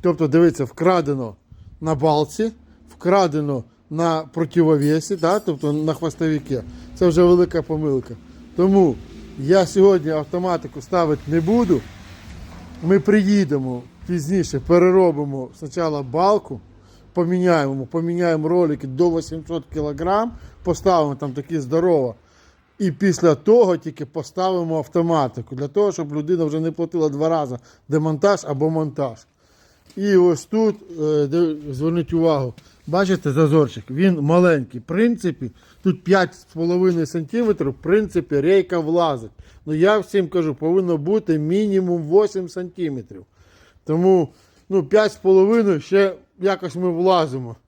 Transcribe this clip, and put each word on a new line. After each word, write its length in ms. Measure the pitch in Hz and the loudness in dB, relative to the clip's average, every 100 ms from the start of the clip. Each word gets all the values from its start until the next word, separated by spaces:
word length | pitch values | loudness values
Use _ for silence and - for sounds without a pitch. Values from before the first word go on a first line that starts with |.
Тобто, 280 | 180 160 156 | 0 0 2
дивіться, 360 | 165 170 - | 4 4 2
вкрадено 680 | 127 - 165 185 147 139 117 - _ - - - | -6 -2 0 2 0 -4 -6 -12 _ -20 -20 -12
на 140 | 156 | -6
балці, 580 | 156 160 147 151 - 220 226 _ _ _ | -2 0 0 -2 -4 -6 -6 _ _ _
вкрадено 720 | - 175 196 180 151 147 135 120 _ _ | -8 0 2 2 0 -4 -6 -8 _ _
на 320 | 156 170 160 | -4 -2 -2
противовесі, 920 | 156 165 165 175 160 151 147 156 156 196 | -4 -6 -4 2 2 4 2 0 -2 -2
да? 220 | 165 202 | 0 0
Тобто 340 | 208 147 147 | -2 -4 -2
на 220 | 147 156 | -2 -2
хвостовике. 680 | 156 165 - 165 151 - 131 104 - - | -4 -6 -4 -2 -2 -4 -8 -8 -16 -20
Це 140 | - 185 | 0 2
вже 140 | 165 | 4
велика 400 | 175 180 175 170 | 4 4 2 -2
помилка. 520 | - 156 156 135 120 117 - - - - | -4 -4 -2 -4 -6 -16 -20 -20 -18 -2
Тому 380 | 185 196 175 113 - - - - | 2 4 4 0 -10 -20 -20 -10
я 280 | 139 190 180 | 2 2 2
сьогодні 440 | 196 190 190 151 | 4 4 4 0
автоматику 720 | 156 147 180 185 170 135 143 | -4 -4 -4 -2 -4 -6 -14
ставити 420 | 131 185 165 151 - | -4 -2 0 -2 -2
не 140 | 165 | -2
буду. 400 | 160 226 226 151 - - - - - - - - - - | 2 0 2 0 -2 -20 -20 -20 -20 -18 -18 -18 -20 -8
Ми 180 | 165 196 | 0 2
приїдемо 840 | 196 208 196 202 175 139 131 123 123 - - | 4 2 4 2 2 -2 -4 -8 -12 -20 -8
пізніше, 540 | 175 143 190 160 139 | -6 -2 -2 -2 -6
переробимо 880 | - 175 180 185 185 147 143 139 127 - | 2 4 6 6 4 2 -4 -6 -10 -12
спочатку 460 | 151 147 165 147 | -12 -6 -4 -4
балку, 580 | 135 135 185 208 - 123 - - _ - _ | -4 0 2 2 0 -14 -14 -20 _ -20 _
поміняємо, 760 | - 170 180 180 170 139 135 127 | -4 -2 0 2 2 0 -4 -6
поміняємо 600 | 165 170 170 175 160 156 | -6 -4 -2 0 0 0
ролики 380 | 175 170 147 139 | 0 0 -2 -8
до 240 | 131 175 | 0 0
вісімсот 540 | 165 156 160 151 165 135 | 0 -6 -12 -8 -10 -8
кілограм, 600 | 156 147 143 170 196 233 - - - | -8 -6 -6 -2 0 -2 -8 -20 -12
поставимо 500 | - 170 196 180 151 | -6 -2 2 2 2
там 180 | 139 147 | -2 -8
такі 280 | 131 139 165 | -8 -8 -6
здорові. 520 | 131 160 180 165 127 107 _ _ _ _ _ _ | -2 0 2 2 0 -6 _ _ _ _ _ _
І 120 | 196 | -4
після 420 | 139 196 175 170 | 0 0 2 2
того 420 | 147 - 233 208 170 | 2 4 4 4 2
тільки 300 | 165 - 147 | -4 -12 -12
поставимо 720 | 165 147 - 185 185 170 160 | -10 -10 -4 -2 -2 -2 -4
автоматику, 800 | 151 175 170 165 131 - - 131 | -2 -2 2 2 0 -4 -12 -10
для 120 | 139 | -6
того, 240 | 202 208 | 0 0
щоб 220 | 185 151 | -2 -6
людина 300 | 151 151 180 | -6 -2 -2
вже 160 | 160 156 | 0 -2
не 100 | 160 | -4
платила 380 | 156 165 170 156 | -4 -6 -2 -2
два 200 | 139 160 | 0 -2
рази 300 | 165 143 123 _ _ _ | 0 -2 -8 _ _ _
демонтаж 560 | 151 156 151 202 196 | -2 0 0 0 0
або 260 | - 139 156 | -2 -2 -2
монтаж. 480 | 160 156 151 139 110 _ _ _ _ _ _ _ - | -2 -4 -4 -8 -8 _ _ _ _ _ _ _ -6
І 200 | 202 190 | 2 4
ось 280 | 180 160 | 4 2
тут, 320 | - 220 220 208 - 170 | -2 0 0 -2 -10 -6
е, 260 | 151 151 147 | -2 0 0
де, 300 | 156 170 151 147 | 0 0 -2 -10
зверніть 420 | 131 156 170 160 | -6 -4 -2 -2
увагу, 420 | 170 165 147 131 - _ _ - | 0 2 0 -2 -8 _ _ -6
бачите, 460 | 170 190 185 160 | -2 0 0 -2
зазорчик, 580 | 135 156 156 139 - - | 2 4 4 2 -2 -10
він 300 | 131 190 175 | 0 2 2
маленький. 600 | 143 170 180 156 123 123 | 2 4 4 2 -2 -12
В 20 | |
принципі, 680 | - 170 233 233 185 147 127 - _ _ | -8 0 0 0 -4 -6 -10 -12 _ _
тут 220 | 190 185 | -4 -2
п'ять 300 | - 190 180 | 2 2 2
з 100 | - | -4
половиною 600 | _ 160 170 180 185 170 156 | _ -6 -2 0 0 0 -2
сантиметрів, 640 | 170 151 226 233 202 139 | -6 -6 -2 0 0 -2
в 40 | 127 | -4
принципі, 580 | 156 202 208 175 143 143 | 0 0 2 -4 -2 -2
рейка 380 | 147 196 185 175 | 2 2 2 -2
влазить. 520 | 156 170 170 135 110 _ - - - | 0 0 0 -2 -8 _ -20 -20 -8
Ну, 80 | |
я 240 | 156 180 214 | 0 2 2
всім 300 | 185 202 175 | 0 -4 -2
кажу, 260 | 180 160 | -2 -4
повинно 420 | 135 156 180 185 165 | -4 -2 0 0 -2
бути 420 | 147 214 214 156 | 0 -2 0 -2
мінімум 640 | 151 185 214 196 185 175 | 0 -2 0 0 0 -4
вісім 460 | 151 180 208 190 180 | 2 2 2 -2 -8
сантиметрів. 760 | - 180 170 165 135 101 98 95 _ _ _ _ _ | -10 -12 -8 -8 -8 -12 -20 -20 _ _ _ _ _
Тому, 440 | - 156 180 185 151 _ _ _ _ | -6 0 4 4 2 _ _ _ _
ну, 140 | 190 | -2
п'ять 300 | 143 208 214 | 2 2 2
з 40 | 208 | 0
половиною 640 | 190 190 196 233 208 165 | 4 4 6 4 2 0
ще 340 | - 196 196 170 _ _ | 0 2 2 -2 _ _
якось 360 | 185 185 180 160 | -2 -2 -4 -4
ми 140 | 180 | -2
влазимо. 680 | 165 180 185 156 131 120 113 | 0 2 2 2 -4 -10 -14